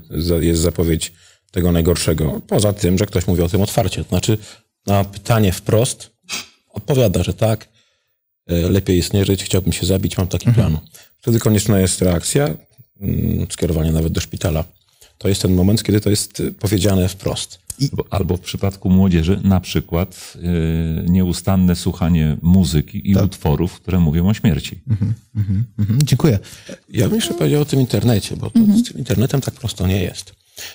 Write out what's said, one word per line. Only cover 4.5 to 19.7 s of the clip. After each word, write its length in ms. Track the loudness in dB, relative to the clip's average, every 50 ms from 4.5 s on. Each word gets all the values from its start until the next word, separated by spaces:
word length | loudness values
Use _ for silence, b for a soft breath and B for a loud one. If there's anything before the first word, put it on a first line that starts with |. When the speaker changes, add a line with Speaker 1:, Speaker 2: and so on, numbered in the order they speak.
| B B B B _ _ -4
Speaker 1:
na 180 | 0 0 0 0
pytanie 480 | -2 -6 -12 -4 0 2 2 2 2 0
wprost 580 | -2 -2 0 2 2 2 0 -4 -10 -14 -20 _ _ _ B B B B B B B B _ -14
odpowiada, 500 | -12 -4 -2 2 2 2 2 2 0 0
że 120 | -2 -2
tak, 380 | 0 0 0 0 -2 -6 _ _ _ _ _ _ _ _ _ _ _ _ _ _ _ _
e, 80 | -2 -2 0 2 2
"Lepiej 260 | 2 0 2 2 2
jest 160 | 2 2 2 0
nie 120 | 0 2
żyć, 200 | 2 0 -2 -2
chciałbym 280 | -2 -2 -2 0 0 -4
się 140 | -2 -2
zabić, 320 | -2 0 0 0 -2 -2 -2
mam 100 | -4 -2
taki 200 | -2 -2 0 2
Speaker 2:
Mhm. 220 | 2 4 2 2 0
Speaker 1:
plan". 60 | -2 -6 b b b b b b _
Wtedy 200 | -4 0 0 0
konieczna 420 | 2 2 2 2 2 2 2 2
jest 220 | 2 2 0 0 0
reakcja, 520 | 0 0 0 -2 -2 -2 0 0 -2 -4 -8 _ _ _ _ -20 _ _ -10
mm, 460 | -6 -4 -4 -2 -2 -2 -2 -2 -4 -6
skierowanie 420 | -6 -4 -2 -2 0 0 0 0 0
nawet 200 | 0 0 0 -2
do 80 | -4
szpitala. 440 | -6 -6 -8 -6 -4 -2 -2 -2 -4 -6 _ _ b b b b b b b b
To 100 | -2 -2
jest 140 | -2 0 0
ten 120 | 2 2
moment, 280 | 4 4 4 2 2 2
kiedy 180 | 2 0 2
to 100 | 2 2
jest, 300 | 0 0 -2 -6 -6 -6
e, 100 | -6 -6 -6
powiedziane 560 | -6 -4 -2 0 2 2 2 2 2 2 0
wprost. 500 | -2 -4 -6 -6 -6 -6 -8 -12 -14 -20 _ -14 -6 -4
Speaker 2:
I 100 | -4 -4
Speaker 3:
Albo, 140 | -4 -6 -8 -4
albo 260 | -2 -2 -2 -2 -2
w 40 | -4
przypadku 500 | -4 -8 -8 -4 -4 -4 -4 -4 0 2
młodzieży 500 | 4 4 4 4 4 2 2 2 0 0 2
na 160 | 2 2 2
przykład, 720 | 0 -2